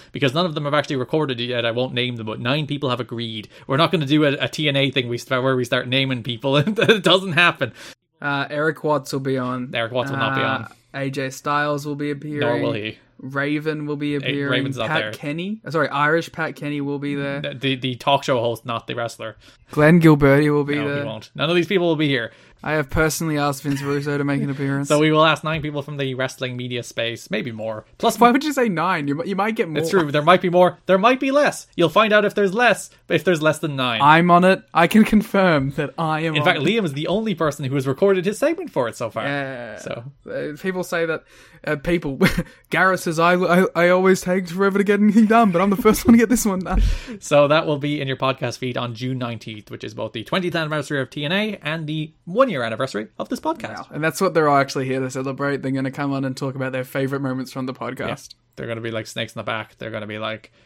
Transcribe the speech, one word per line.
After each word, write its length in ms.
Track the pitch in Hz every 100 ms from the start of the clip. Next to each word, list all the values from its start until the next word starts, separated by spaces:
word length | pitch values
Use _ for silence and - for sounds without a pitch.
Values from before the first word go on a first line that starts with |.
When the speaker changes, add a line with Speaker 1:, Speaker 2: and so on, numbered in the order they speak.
| -
Speaker 1:
Because 240 | - 139 151
none 100 | 180
of 80 |
them 120 | 151 147
have 100 | 147
actually 220 | 135 139
recorded 440 | 120 156 147 117
it 40 | 120
yet, 200 | 120 117
I 60 |
won't 240 | 117 131 127
name 200 | 123 120
them, 120 | 110
but 120 | 123
nine 280 | 120 147 147
people 220 | 143 135
have 80 | 123
agreed. 500 | 117 117 117 110 - - -
We're 120 | 135
not 140 | 165
gonna 140 | 160 135
do 180 | 151
a, 100 | 147
a 140 | 139 127
T 220 | - 151
N 60 | 139
A 160 | 139
thing 180 | 139 120
we 80 | 120
st-, 260 | - 131
where 120 | 131 127
we 100 | 123
start 220 | 127 123
naming 340 | 131 135 127
people. 320 | 110 113 139 143
<laughs> 80 | 151 220 202
It 140 | 220
doesn't 300 | 165 185 190
happen. 400 | 160 175 - 123 - - - _ _
Speaker 2:
Uh, 240 | 147 139 135
Eric 320 | 147 156 151
Watts 280 | 156 147 135
will 60 | 139
be 180 | 135 131
on. 340 | 127 127 127
Speaker 1:
Eric 180 | 117 113
Watts 180 | 123 135
will 60 | 139
not 160 | 135 135
be 60 |
Speaker 2:
Uh, 60 | 131
Speaker 1:
on. 200 | 131 113 - _
Speaker 2:
A 160 | 139 139
J 200 | 139 131
Styles 540 | - 147 147 147 147 147
will 80 | 143
be 160 | 147
appearing. 280 | 143 151 147
Speaker 1:
Nor 180 | 120 120
will 140 | 117
he. 240 | 113 107 - _ -
Speaker 2:
Raven 680 | 135 139 143 151 156 151 147
will 120 | 147
be 140 | 147
Speaker 1:
Hey, 40 | 143
Speaker 2:
appearing. 340 | 127 139 143
Speaker 1:
Raven's 260 | 127 139 135
not 100 | 110
Speaker 2:
Pat 120 | -
Speaker 1:
there. 100 | 107
Speaker 2:
Kenny. 500 | 110 143 160 190 220 -
Uh, 60 |
sorry, 180 | 156 135
Irish 420 | 139 147 165 160
Pat 240 | - 156 147
Kenny 240 | 147 147
will 180 | 139 143
be 160 | 143 143
there. 260 | 139 139
Speaker 1:
The, 120 | 143
the, 220 | 131 135 131
the 200 | 127 123
talk 280 | - 139
show 160 | - 127
host, 260 | 117 113 127
not 220 | 113 -
the 80 | 120
wrestler. 400 | 117 - 113 - - _ _
Speaker 2:
Glenn 300 | 151 151 175
Gilberti 500 | 160 147 139 139 151
will 120 | 147
be 120 | 143 147
Speaker 1:
No, 120 | 143
Speaker 2:
there. 140 | 143
Speaker 1:
he 40 | 143
won't. 240 | 110 - 147
None 140 | 147
of 60 | 175
these 120 | 165
people 200 | 196 175
will 80 | 156
be 100 | 151
here. 240 | 131 113 - - _
Speaker 2:
I 120 | -
have 160 | 156 139
personally 480 | 165 156 - 165 147
asked 260 | 147 139
Vince 180 | 147 139
Russo 360 | 139 143 147 143
to 60 | 143
make 160 | 139
an 80 | 143
appearance. 380 | 139 139 139 143
Speaker 1:
<laughs> 20 |
So 100 | 151
we 120 | 156
will 100 | 156
ask 200 | 160 143 156
nine 160 | 160
people 200 | 151 147
from 140 | 147 143
the 160 | 135 127
wrestling 420 | 131 - 127 123
media 260 | 123 120
space, 480 | 113 - 117 113 -
maybe 200 | 190 127
more. 320 | 110 110 107 - -
Plus, 200 | 240 -
Speaker 2:
Why 120 | 240
would 120 | 277
you 80 | 302
say 160 | 277 240
nine? 400 | 160 175 175 143
You 80 | 143
mi-, 140 | 185
you 60 | 190
might 180 | 214 220
get 140 | 170
more. 100 | 151
Speaker 1:
It's 100 | 165
true. 200 | 190 151
There 100 | 147
might 200 | 151 185
be 80 | 185
more. 280 | 175 180 - -
There 120 | 190
might 240 | 226 262
be 100 | 269
less. 360 | 277 247 - - -
You'll 100 | 165
find 240 | 202 220
out 140 | 214 202
if 100 | -
there's 180 | 196
less, 360 | 208 240 185 - _ -
if 160 | 160
there's 180 | 190 175
less 180 | 156 147
than 180 | 160 139
nine. 240 | 127 113
Speaker 2:
I'm 280 | 143 160 175
on 120 | 175
it. 200 | 185 190 -
I 140 | - 170
can 180 | 214 214
confirm 640 | 214 - 196 185 151 135
that 220 | 160 143 -
I 240 | 160 156
am 140 | 165 156
Speaker 1:
In 60 |
Speaker 2:
on 40 | 156
Speaker 1:
fact, 140 | 165
Speaker 2:
it. 40 | 143
Speaker 1:
Liam 180 | 226
is 100 | 175
the 140 | 135 165
only 260 | 190 220
person 300 | 175 156 -
who 120 | 135 139
has 120 | 131
recorded 380 | 135 196 190 180
his 120 | 208
segment 340 | 294 339 302
for 180 | 151 113
it 80 | -
so 120 | 113
far. 140 | 110 139
Speaker 2:
Yeah. 520 | 143 135 127 117 104
Speaker 1:
So. 260 | - - 127 - -
Speaker 2:
Uh, 280 | 139 147 147
people 220 | 185 180
say 220 | 170 170 165
that, 180 | 160 - - - - -
uh, 120 | 147
people, 420 | 175 170 156 135 190 - -
<laughs> 240 | - _
Garrett 280 | 156 190 180
says, 200 | 175 160
"I, 160 | 170 180
I, 300 | 175 175 185
I 160 | 165 175
always 300 | 180 185 185
take 300 | 180 185 175
forever 300 | 180 196 196
to 40 |
get 160 | 196 202
anything 280 | 208 208 214
done, 240 | 226 220
but 100 | 170
I'm 80 | 196
the 80 | 185
first 280 | 214 208 -
one 60 |
to 40 | 233
get 80 | 220
this 180 | 240 214
one 140 | 185
done." 220 | 170 190 - -
<laughs> 180 | - 208
Speaker 1:
So 260 | - 147 143
that 180 | 156 160
will 120 | 147
be 240 | 147 147
in 60 | 135
your 80 | 127
podcast 400 | 131 131 123 -
feed 180 | 127 123
on 180 | 120 113
June 220 | 127 131
nineteenth, 540 | 120 113 113 107 -
which 140 | 113 117
is 80 |
both 180 | 117 110
the 140 | 117 104
twentieth 300 | 190 175 170
anniversary 440 | 156 151 139 143
of 80 | 127
T 140 | 147 147
N 60 |
A 260 | 196 214 -
and 240 | 147 165 151
the 260 | 156 156 _ -
one-year 380 | 202 269 143
anniversary 440 | 113 110 131 202 214 -
of 100 | -
this 100 | 247
podcast. 340 | 311 320 - 101
Speaker 2:
Wow. 120 | -
And 120 | 151
that's 180 | 160 -
what 120 | 190
they're 140 | 165 151
all 100 | 143
actually 280 | 139 - 131
here 140 | 131
to 80 | 131
celebrate. 500 | 135 135 131 143 139
They're 80 | 135
gonna 200 | 135 135
come 220 | 135 143
on 100 | 139
and 140 | 135 131
talk 180 | 139 131
about 160 | 131
their 120 | 131 127
favorite 340 | 139 135 139
moments 300 | 139 131 127
from 140 | 135 131
the 80 |
podcast. 260 | 131 117 127 95 139 -
Speaker 1:
Yeah. 60 | - _ -
They're 120 | 120
gonna 120 | 113
be 100 | 117
like 160 | 113 110
snakes 260 | - 113 117
in 40 |
the 40 |
back. 340 | 107 110 107 _
They're 120 | 113
gonna 160 | 107 104
be 120 | 107
like 320 | 107 110 - _